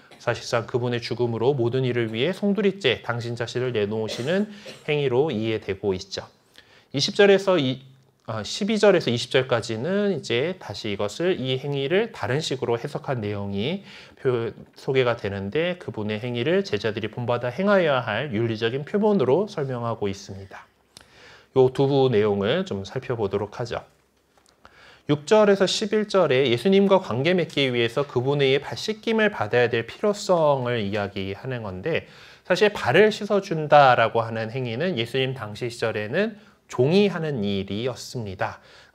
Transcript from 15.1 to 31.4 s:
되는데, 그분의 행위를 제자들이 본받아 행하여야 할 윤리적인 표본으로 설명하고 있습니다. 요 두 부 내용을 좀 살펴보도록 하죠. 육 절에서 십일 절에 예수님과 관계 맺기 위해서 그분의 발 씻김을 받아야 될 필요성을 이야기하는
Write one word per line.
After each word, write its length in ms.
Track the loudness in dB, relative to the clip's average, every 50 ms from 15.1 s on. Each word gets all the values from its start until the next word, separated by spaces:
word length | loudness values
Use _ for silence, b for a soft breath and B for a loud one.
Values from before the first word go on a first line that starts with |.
| 0 -2
되는데, 580 | -4 -6 -6 -6 -6 -4 -4 -2 -2 -4 -4 -8
그분의 420 | -10 -12 -8 -6 -4 -4 -4 -4
행위를 420 | -4 -4 -4 -2 0 0 0 0 0
제자들이 460 | -2 -4 -2 -2 -2 -4 -2 -6 -6
본받아 400 | -6 -6 -4 -2 -2 -2 -2 -4
행하여야 500 | -4 -2 2 2 4 4 4 2 2 0
할 340 | 0 -2 -2 -4 -4 -2 -2
윤리적인 520 | -2 0 0 0 0 -2 -2 -2 -2 -6
표본으로 640 | -4 -2 0 2 2 4 4 4 4 4 2 2 -2
설명하고 600 | -4 -6 -6 -4 -4 -4 -4 -4 -4 -2 -2 -4
있습니다. 600 | -4 -6 -10 -14 -14 -14 -14 -16 -18 -20 -20 _ _ _ _ _ _ B B B B B B B B B B B 4 4
요 160 | 4 4 4
두 140 | 2 2 2
부 220 | 4 4 4 4
내용을 560 | 4 4 2 2 2 0 0 0 0 0 -2 -4
좀 180 | -6 -8 -8
살펴보도록 760 | -8 -10 -10 -6 -6 -4 -2 -2 -2 -2 -2 -4 -4 -8 -10
하죠. 240 | -8 -6 -8 -10 -10 _ _ _ _ _ _ _ _ _ _ _ _ _ _ _ B B B B B B B B B -2
육 160 | -2 -2 2
절에서 400 | 4 6 6 8 6 6 4 4
십일 420 | 0 0 -2 -4 -2 -2 -2 -2 0
절에 400 | 2 2 4 4 4 4 4 4
예수님과 480 | 2 2 4 4 4 6 6 6 4 4
관계 340 | 2 0 -2 0 2 2 2
맺기 400 | 2 0 0 0 0 0 2 2
위해서 320 | 2 2 2 2 -2 -2
그분의 560 | -2 -2 -2 0 0 2 2 4 4 2 2
발 160 | 0 -4 -10 -8
씻김을 540 | -6 -6 -6 -6 -2 0 2 2 2 2
받아야 360 | 0 -2 -4 0 2 2 2 4
될 200 | 2 -2 -4 -4
필요성을 920 | -8 -2 -2 -2 -2 0 0 0 2 4 4 4 2 2 0 -2 -2 -2
이야기하는 840 | -2 -2 -2 -2 -2 -4 -4 -6 -6 -6 -6 -8